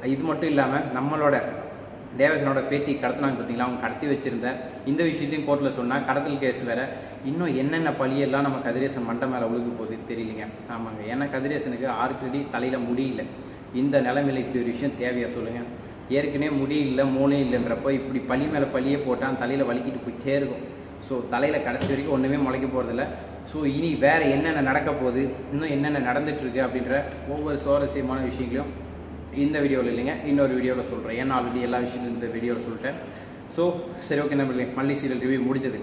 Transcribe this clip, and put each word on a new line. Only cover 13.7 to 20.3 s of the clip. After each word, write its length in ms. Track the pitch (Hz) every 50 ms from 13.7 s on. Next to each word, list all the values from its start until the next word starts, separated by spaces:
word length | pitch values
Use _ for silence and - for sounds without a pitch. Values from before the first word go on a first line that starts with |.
| - 123 131
இந்த 180 | 143 135 139 127
நிலைமையில 360 | 123 123 143 143 139 131 127 117
இப்படி 180 | - 131 123 117
ஒரு 100 | 117 110
விஷயம் 240 | - 139 139 - - 123
தேவையா 260 | 123 123 123 117 113 120
சொல்லுங்க? 260 | 117 110 113 120 120 120 120 - - - - - - - - 127 143
ஏற்கனவே 320 | 151 143 143 139 147 151 147 139
முடி 180 | 135 131 147 151 143 135
இல்ல, 160 | 127 131 139 135 131
மூளை 220 | 131 135 139 143 143 135
இல்லைன்றப்போ 480 | 123 120 120 120 120 117 - - 139 139 127
இப்படி 240 | 123 - - 127 - - -
பழி 160 | 139 143 151 151
மேல 120 | 147 139 135 -
பழியே 240 | 135 127 135 143 143 143
போட்டா 240 | 131 123 113 127 135 131 127 123
தலையில 240 | 120 135 139 135 120 120
வலிக்கிட்டு 300 | 127 - - 127 117 -
போயிட்டே 280 | 120 120 - - 139